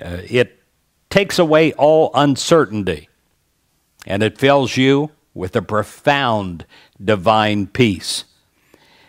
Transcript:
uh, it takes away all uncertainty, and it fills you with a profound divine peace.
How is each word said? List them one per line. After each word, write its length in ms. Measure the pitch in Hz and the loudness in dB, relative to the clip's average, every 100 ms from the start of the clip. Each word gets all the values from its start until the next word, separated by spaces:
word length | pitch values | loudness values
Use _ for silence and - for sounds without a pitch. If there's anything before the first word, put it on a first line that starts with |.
uh, 180 | 92 87 92 | -14 -14 -4
it 300 | 120 120 _ _ _ _ _ - | -2 -2 _ _ _ _ _ -4
takes 300 | 196 202 - | -2 -2 -2
away 340 | 165 156 160 | 2 4 2
all 380 | - 143 156 160 | 2 2 2 2
uncertainty, 960 | 131 143 131 - 165 131 107 92 76 78 _ _ _ _ _ _ _ _ _ - | 0 0 0 2 2 2 -4 -6 -8 -10 _ _ _ _ _ _ _ _ _ -8
and 180 | 101 | -2
it 140 | 107 - | -2 0
fills 400 | 135 143 123 - | 2 2 0 0
you 340 | 135 139 151 _ _ | 2 2 -2 _ _
with 220 | - 92 117 | -12 -6 -6
a 60 | |
profound 1040 | 90 107 104 - - 143 131 110 95 85 - _ _ _ | -4 -6 -6 -4 -2 0 0 -2 -4 -10 -16 _ _ _
divine 640 | 98 104 92 110 107 104 95 | -2 0 2 2 2 -2 -4
peace. 560 | - 120 90 - - - _ _ _ _ _ _ _ | 0 0 0 -8 -10 -12 _ _ _ _ _ _ _